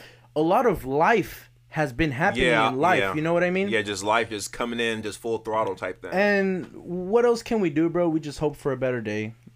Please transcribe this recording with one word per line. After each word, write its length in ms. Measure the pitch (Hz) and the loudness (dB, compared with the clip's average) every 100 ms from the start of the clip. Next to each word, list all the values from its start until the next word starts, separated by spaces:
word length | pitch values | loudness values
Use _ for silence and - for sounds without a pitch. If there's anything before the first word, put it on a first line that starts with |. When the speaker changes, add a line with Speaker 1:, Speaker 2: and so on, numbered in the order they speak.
| - - - 147 | -20 -20 -6 -2
Speaker 1:
a 60 | |
lot 240 | 160 208 240 | 2 4 2
of 200 | 165 127 | 0 -2
life 680 | 139 180 233 139 - - _ _ | 2 4 4 0 -8 -20 _ _
has 260 | 156 151 | -4 -2
been 160 | 120 160 | 0 -2
happening 360 | 123 185 220 127 | 0 0 2 2
Speaker 2:
Yeah, 220 | 117 113 | 4 2
Speaker 1:
in 80 | 131 | 2
life, 220 | 165 170 | 2 2
Speaker 2:
yeah. 140 | 98 | 2
Speaker 1:
you 80 | 151 | 0
know 120 | 160 | 0
what 100 | 175 | 0
I 80 | 175 | 0
mean? 160 | 185 196 | 0 0
Speaker 2:
Yeah, 140 | 113 | 0
just 200 | 104 98 | -2 -2
life 260 | 101 113 113 | 2 2 2
just 220 | 107 - | -4 -8
coming 260 | - 120 117 | -6 -4 -2
in, 240 | 117 110 | -2 -2
just 160 | 107 92 | -6 -8
full 200 | 117 110 | -4 -4
throttle 360 | 110 110 107 95 | -2 -2 -2 -4
type 260 | 92 - | -8 -8
thing. 100 | 90 | -4
Speaker 1:
And 640 | 180 208 202 196 185 131 | 0 2 2 0 -2 -8
what 520 | - - 180 180 233 240 | -14 -10 -8 0 4 4
else 180 | 233 | 2
can 160 | - 226 | 0 0
we 100 | 180 | 0
do, 200 | 147 165 | 2 0
bro? 200 | 170 175 | 2 0
We 100 | 160 | 0
just 200 | 147 - | -4 -4
hope 160 | 151 147 | -4 -2
for 160 | 143 | -4
a 60 | 127 | -2
better 240 | 131 123 | -2 -2
day 320 | 107 107 107 113 - | -4 -4 -6 -10 -20